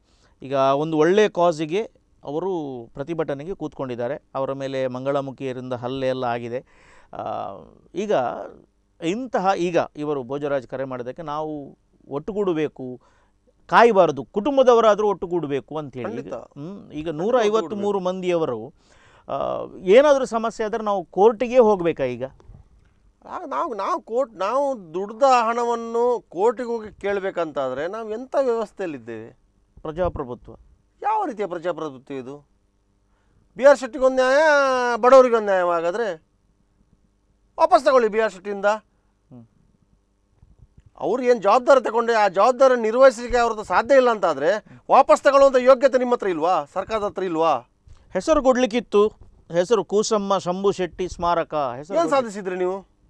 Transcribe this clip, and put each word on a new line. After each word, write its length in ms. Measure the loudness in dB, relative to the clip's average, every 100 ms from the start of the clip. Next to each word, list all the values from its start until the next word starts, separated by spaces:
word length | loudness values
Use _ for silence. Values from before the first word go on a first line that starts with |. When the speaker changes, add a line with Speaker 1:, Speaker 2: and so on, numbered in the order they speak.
| _ _ _ _
Speaker 1:
ಈಗ 100 | -6
ಒಂದು 460 | 0 2 2 0 2
ಒಳ್ಳೆಯ 300 | 4 4 2
ಕಾಸಿಗೆ 720 | 2 0 0 -2 -4 -6 _ _ _
ಅವರು 260 | -10 -8 -6 -6 -8 -12 -14
ಪ್ರತಿಭಟನೆಗೆ 600 | -12 -8 -6 -6 -6 -10
ಕೂತ್ಕೊಂಡಿದ್ದಾರೆ. 680 | -10 -10 -8 -8 -6 -6 -8 _
ಅವರ 180 | -8 -6
ಮೇಲೆ 340 | -6 -6 -4 -6
ಮಂಗಳಮುಖಿಯರಿಂದ 840 | -4 -4 -4 -4 -8 -10 -8 -8
ಹಲ್ಲೆ 360 | -8 -8 -4 -4
ಎಲ್ಲ 160 | -4
ಆಗಿದೆ. 400 | -4 -6 -6 -10 -12 _ _ -20 _
ಆ, 60 | -12 -10 -8 -10 -14 -20 -20 _
ಈಗ 180 | -8 -2 0 -2 -6 -12 -18 _ _ _ _
ಇಂತಹ, 460 | -6 -6 -4 -2 0 0
ಈಗ 220 | 0 -2 -2 -4
ಇವರು 260 | -6 -6
ಭೋಜರಾಜ್ 460 | -6 -6 -4 -4 -6
ಕರೆ 160 | -10
ಮಾಡಿದ್ದಕ್ಕೆ 380 | -8 -10 -10 -12
ನಾವು 560 | -10 -8 -8 -10 -14 -20 _ _ -12
ಒಟ್ಟುಗೂಡಬೇಕು, 920 | -10 -8 -4 -2 -2 -2 -6 -14 -14 _ _ _ _ _ _ 0
ಕಾಯಬಾರದು, 580 | 6 6 6 4 2
ಕುಟುಂಬದವರಾದರೂ 840 | -6 -4 0 4 6 6 6 4 2
ಒಟ್ಟುಗೂಡಬೇಕು 720 | -2 -4 -4 -2 -4 -6 -10
ಅಂತ 160 | -10
ಹೇಳಿ. 140 | -10 -10
Speaker 2:
ಖಂಡಿತ. 260 | -10 -10
Speaker 1:
ಹ್ಮ್. 580 | -12 -14 -16 -16 -16 -14
ಈಗ 160 | -12 -8
Speaker 2:
ಖಂಡಿತ 140 | -6
Speaker 1:
ನೂರ 120 | 0 0
ಐವತ್ಮೂರು 220 | 2 0
Speaker 2:
ಒಟ್ಟುಗೂಡ್ಬೇಕು. 400 | -2 -4 -4 -2
Speaker 1:
ಮಂದಿಯವರು, 720 | -4 -4 -2 0 -2 -4 -10 -18 _ _ _ _ -10
ಆ, 80 | -6 -4 -4 -8 -6
ಏನಾದರೂ 460 | 4 6 6 4
ಸಮಸ್ಯೆ 420 | 0 -4 -6 -6 -6
ಆದ್ರೆ 180 | -6
ನಾವು 200 | -4 -6
ಕೋರ್ಟಿಗೆ 540 | -4 2 4 4 0 4
ಹೋಗ್ಬೇಕಾ 460 | 4 4 0 -2
ಈಗ? 200 | -4 -6 -10 -12 -20 -20 -20 _ _ _ _ _ -16
Speaker 2:
ಆ, 100 | -14 -8
ನಾವು, 280 | -6 -6
ನಾವು 260 | -6 -4 -6
ಕೋರ್ಟ್, 340 | -4 -4 -4
ನಾವು 600 | -4 -4 -2 -2 -6 -10
ದುಡ್ದ 280 | -10 -8 0
ಹಣವನ್ನು 1040 | 4 4 2 0 -2 -4 -4 -2 0 -2 -6
ಕೋರ್ಟಿಗೆ 400 | -2 0 0 -4
ಹೋಗಿ 240 | -8 -10
ಕೇಳ್ಬೇಕಂತಾದ್ರೆ 960 | -8 -4 -4 -4 -4 -4 -4 -4 -4 -6
ನಾವು 220 | -8 -10
ಎಂಥ 260 | -10 -6 -2
ವ್ಯವಸ್ಥೆಯಲ್ಲಿದ್ದೇವೆ? 1000 | -2 -2 -4 -8 -10 -10 -12 -14 -14 -20 _ _ _ -16
Speaker 1:
ಪ್ರಜಾಪ್ರಭುತ್ವ. 680 | -10 -4 -4 -4 -10 -12 -16 -20 _ _ _ _
Speaker 2:
ಯಾವ 220 | -4 -2
ರೀತಿಯ 220 | -4 -6 -6
ಪ್ರಜಾಪ್ರಭುತ್ವ 680 | -6 -6 -6 -6 -10 -12
ಇದು? 340 | -12 -12 -14 _ _ _ _ _ _ _ _ _ _ _ 2
ಬಿ 80 |
ಆರ್ 140 | 4 4
ಶೆಟ್ಟಿಗೊಂದು 380 | 2 -2 -2 0
ನ್ಯಾಯ, 260 | 2 2 4 4 2 0 -2 0
ಬಡವರಿಗೊಂದು 480 | 6 8 8 4
ನ್ಯಾಯ 180 | 2 0
ಹಾಗಾದ್ರೆ? 600 | 2 0 -2 -2 -4 -6 _ _ _ _ _ _ _ _ _ _ _ _ _ 0
ವಾಪಸ್ 260 | 4 4
ತಗೊಳ್ಳಿ 240 | 6 4 4
ಬಿ 120 | 0
ಆರ್ 120 | -2
ಶೆಟ್ಟಿಯಿಂದ. 340 | -4 -10 -4 -2
Speaker 1:
ಹ್ಮ್. 800 | -2 -4 _ _ _ _ -20 -20 _ _ _ _ _ _ _ _ _ _ _ -20 _ _ -8
Speaker 2:
ಅವ್ರು 240 | -4 -2
ಏನ್ 200 | 2 2
ಜವಾಬ್ದಾರಿ 420 | 4 4 6 4
ತಗೊಂಡ್ರೆ 320 | 4 -2 0 2
ಆ 120 | 2
ಜವಾಬ್ದಾರಿ 520 | 4 2 6 4 4
ನಿರ್ವಹಿಸಲಿಕ್ಕೆ 580 | 0 6 6 4 0 0
ಅವ್ರದ್ದು 260 | 0 -2
ಸಾಧ್ಯ 300 | -2 0 4
ಇಲ್ಲ 160 | 4 4
ಅಂತಾದ್ರೆ 540 | 2 0 0 0 -2 -4 -14 2
ವಾಪಸ್ 320 | 4 6 4
ತಗೊಳ್ಳುವಂಥ 340 | 4 6 6 6
ಯೋಗ್ಯತೆ 420 | 6 6 6 2
ನಿಮ್ಮ 160 | 0
ಹತ್ರ 120 | -2 -2
ಇಲ್ವಾ? 380 | -2 0 0
ಸರ್ಕಾರದ 400 | -2 -6 -6 -4
ಹತ್ರ 180 | -4 -4
ಇಲ್ವಾ? 360 | -4 0 2 0 -4 _ _ -20 _
Speaker 1:
ಹೆಸರು 300 | -6 0 2
ಕೊಡ್ಲಿಕ್ಕಿತ್ತು. 680 | 4 2 2 -2 0 2 2 0 -20 _ -6
ಹೆಸರು 320 | -2 0 0
ಕೂಸಮ್ಮ 540 | 0 0 0 -2 0 -2
ಶಂಭು 340 | -2 -2 -2
ಶೆಟ್ಟಿ 360 | -2 -4 -6 -10
ಸ್ಮಾರಕ 460 | -4 -2 0 -2
ಹೆಸರು 240 | -4 -4 -6
Speaker 2:
ಏನ್ 80 | -6
Speaker 1:
ಕೊಡ್ಲಿಕ್ಕೆ 240 | -2 0
Speaker 2:
ಸಾಧಿಸಿದ್ರಿ 460 | 0 -2 -6 -8 -4
ನೀವು? 240 | -4 -4 -10 _ _